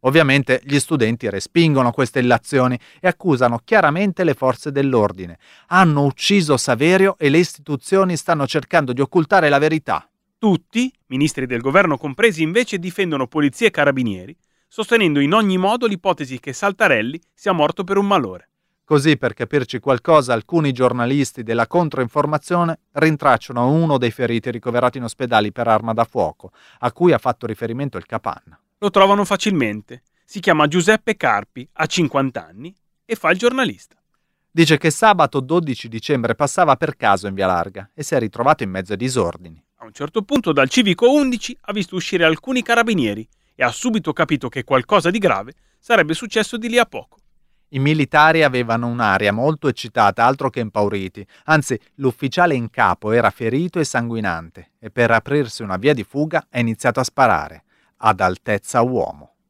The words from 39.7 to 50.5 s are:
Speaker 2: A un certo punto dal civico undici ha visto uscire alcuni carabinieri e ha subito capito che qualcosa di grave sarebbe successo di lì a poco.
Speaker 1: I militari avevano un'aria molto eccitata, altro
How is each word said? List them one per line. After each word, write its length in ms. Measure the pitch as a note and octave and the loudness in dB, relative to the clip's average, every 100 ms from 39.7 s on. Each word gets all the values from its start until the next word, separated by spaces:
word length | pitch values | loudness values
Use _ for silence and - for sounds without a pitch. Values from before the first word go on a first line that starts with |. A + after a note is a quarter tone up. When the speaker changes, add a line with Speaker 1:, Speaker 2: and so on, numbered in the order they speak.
| _ | _
Speaker 2:
A 80 | |
un 80 | A2+ | -20
certo 300 | - D3 A3+ | -12 -6 -6
punto 300 | G3+ C#4 G#3 | -2 -2 0
dal 160 | C#3+ C3 | 2 2
civico 420 | - G3+ F3 A#3+ | 2 2 4 4
undici 460 | D4 C4+ B3 - - | 4 2 -4 -8 -14
ha 100 | - | -10
visto 220 | G#3 F3+ | -8 -6
uscire 300 | F#3 - F3+ | -8 -4 0
alcuni 380 | E3 D#3+ - B3+ | 2 0 -4 -4
carabinieri 640 | A3 A#3 A#3 G3 A2+ G#2 A2 _ _ | 0 0 2 0 -2 -4 -12 _ _
e 80 | _ | _
ha 80 | B2+ | -4
subito 420 | - B3 A3 D#3+ | -2 -4 -2 -4
capito 360 | C#3+ D#3 D3 B2+ | -4 -2 -2 -4
che 160 | C3+ | -10
qualcosa 460 | - C3 - G#3 E3 | -2 -2 2 2 2
di 80 | G#3 | 0
grave 360 | F#3+ G2 A2 - _ _ | 0 0 -4 -20 _ _
sarebbe 340 | - A3+ D#3 | 0 2 2
successo 460 | E3 A3+ A3 G#3 A#3+ | -4 -4 -4 -4 -6
di 100 | A3+ | -2
lì 100 | A#3+ | 0
a 60 | |
poco. 340 | - A2+ - _ _ _ _ _ _ | 0 -4 -16 _ _ _ _ _ _
Speaker 1:
I 40 | C3+ | -2
militari 640 | C#3 D#3 C#3 D3+ D#3 D#3+ | 0 0 2 6 6 6
avevano 440 | D3 B2+ A#2 A2+ A#2+ | 2 2 -2 -2 -2
un'aria 460 | A#2+ A2 G2 G#2 | -2 0 2 2
molto 340 | G#2+ C3+ D#3 D3 | 0 0 0 -4
eccitata, 600 | - A#2 - G#2 G2 A#2 | -4 -6 2 2 4 2
altro 240 | C3+ C3 | 2 -4